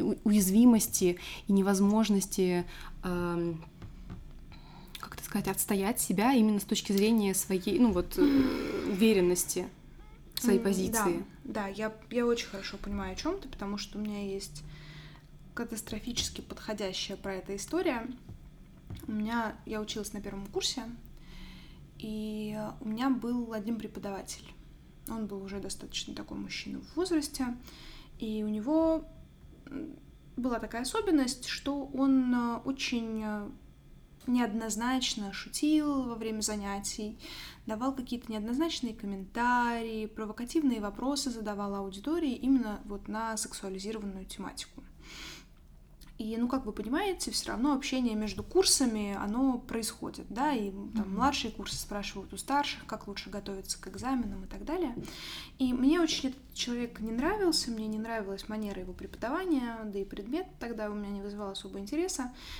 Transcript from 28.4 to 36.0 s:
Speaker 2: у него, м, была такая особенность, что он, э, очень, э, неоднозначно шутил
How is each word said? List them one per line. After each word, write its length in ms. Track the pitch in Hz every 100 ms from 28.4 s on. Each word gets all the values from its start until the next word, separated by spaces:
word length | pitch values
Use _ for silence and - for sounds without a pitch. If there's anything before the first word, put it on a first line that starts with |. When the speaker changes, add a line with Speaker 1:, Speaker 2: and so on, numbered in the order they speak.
Speaker 2:
у 40 | 214
него, 560 | 214 220 320 320 320 311 - - - - - -
м, 240 | - - - - - - -
была 220 | 247 226
такая 240 | 220 233
особенность, 640 | 262 440 427 311 247 - -
что 380 | - 277 285 277
он, 400 | 262 269 262 254
э, 220 | 247 240 233
очень, 580 | - 269 - 240 226 220
э, 240 | 214 208 208 - - - - - - - -
неоднозначно 1080 | 247 233 220 226 208 240 262 254 - 202
шутил 680 | - - - 302 311 294 277